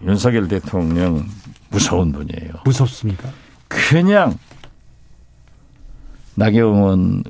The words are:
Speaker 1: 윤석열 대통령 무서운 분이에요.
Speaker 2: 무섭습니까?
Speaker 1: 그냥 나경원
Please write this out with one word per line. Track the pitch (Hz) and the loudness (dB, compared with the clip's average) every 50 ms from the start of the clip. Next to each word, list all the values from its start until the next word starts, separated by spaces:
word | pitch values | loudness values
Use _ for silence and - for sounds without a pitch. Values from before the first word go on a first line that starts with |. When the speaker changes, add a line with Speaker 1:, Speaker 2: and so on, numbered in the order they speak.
| 87 | -2
Speaker 1:
윤석열 | 87 101 101 90 123 120 117 101 82 | 0 -2 2 2 0 0 0 -2 -2
대통령 | 101 95 - - - 95 85 80 82 87 90 90 82 76 73 98 - - - - - - - _ | -4 -4 -6 -4 -4 -4 -2 -2 0 0 0 0 0 -2 -4 -6 -12 -18 -20 -20 -20 -20 -18 _
무서운 | - 101 - - - 90 92 80 | -4 -2 -2 0 0 0 0 0
분이에요. | 69 71 73 - - 80 82 80 80 80 - | -2 -4 -8 -10 -10 -12 -12 -14 -16 -4 -2
Speaker 2:
무섭습니까? | 127 131 131 135 120 - - - 110 98 87 - 131 135 - - - - - - _ | -2 2 2 0 -2 -2 -6 -6 -6 -6 -6 -8 -14 -16 -16 -20 -20 -20 -20 -18 _
Speaker 1:
그냥 | - - - - 147 165 175 190 208 208 180 139 - - - - - - - - - - _ - - _ - - - - - - - _ - - - - - - - _ - - - - - - - - - - - | -4 -4 0 2 4 4 4 4 4 4 4 2 -2 -6 -12 -20 -20 -20 -20 -20 -20 -20 _ -20 -20 _ -20 -20 -20 -20 -20 -20 -20 _ -20 -20 -20 -20 -20 -20 -20 _ -20 -20 -20 -20 -20 -20 -20 -20 -20 -12 -4
나경원 | - 110 110 104 113 117 110 104 101 101 98 95 95 92 92 92 92 - - | 0 2 4 4 4 4 4 4 4 4 4 4 2 2 2 0 -2 -4 -8